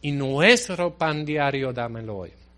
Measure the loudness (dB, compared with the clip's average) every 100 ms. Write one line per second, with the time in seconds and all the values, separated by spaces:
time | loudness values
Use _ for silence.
0 | -2 -2 0 4 6 6 2 -2 -2 0
1 | 0 0 -2 0 0 0 -4 -4 -6 -6
2 | -8 -10 -10 -16 -20